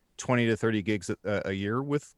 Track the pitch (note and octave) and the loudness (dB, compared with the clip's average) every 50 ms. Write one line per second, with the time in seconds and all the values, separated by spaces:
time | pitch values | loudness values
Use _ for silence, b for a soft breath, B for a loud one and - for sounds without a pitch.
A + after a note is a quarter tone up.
0 | _ _ _ - - - B2+ A#2+ A#2 A2+ A2 - A#2 A2+ A2 G#2 F2+ A2 G#2+ G2 | _ _ _ -6 0 2 2 4 4 4 2 2 2 2 2 2 0 0 0 0
1 | - - G#2 - - G2+ G2+ G2 - F#2+ G2 G2 G2+ G2+ A2+ C3 C#3 C#3+ C#3+ D3 | -2 -4 -8 -6 -4 -2 -2 -2 -2 -2 -2 -2 -2 -2 -2 -4 -2 -2 -2 -2
2 | - - - | -4 -6 -20